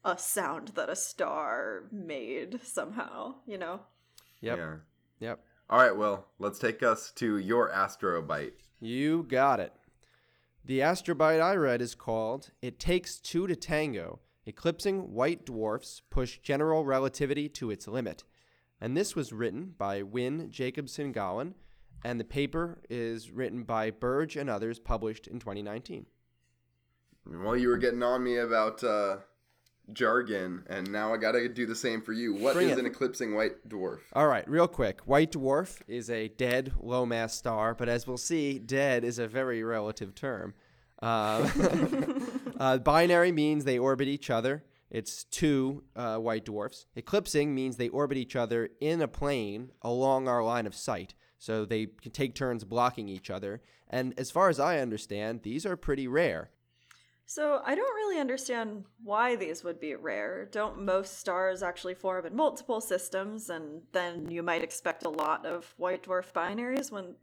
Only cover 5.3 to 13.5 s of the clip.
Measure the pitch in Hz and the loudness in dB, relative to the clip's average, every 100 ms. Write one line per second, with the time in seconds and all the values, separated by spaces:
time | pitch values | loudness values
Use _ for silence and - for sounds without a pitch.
5.3 | - _ _ - 120 127 101 104 98 - | -10 _ _ 4 8 8 6 2 0 -6
6.3 | _ 101 101 117 110 123 110 - - 117 | _ -4 0 -2 2 2 2 -2 -2 0
7.3 | 104 95 117 113 95 95 - 95 85 78 | 2 4 4 4 2 0 0 0 0 -2
8.3 | 73 69 - _ _ 113 127 147 165 139 | -4 -4 -12 _ _ -6 0 2 0 2
9.3 | 127 139 117 90 _ _ _ _ _ _ | 4 4 4 0 _ _ _ _ _ _
10.3 | _ _ _ - 131 147 180 - 151 156 | _ _ _ -4 2 2 2 -2 4 6
11.3 | 160 170 196 143 120 120 - - 113 110 | 6 4 4 4 2 -2 -6 -4 -2 -2
12.3 | 135 - _ 123 - - 180 180 - - | -4 -10 _ -10 -4 0 0 -2 -12 -4
13.3 | 165 190 | -2 -2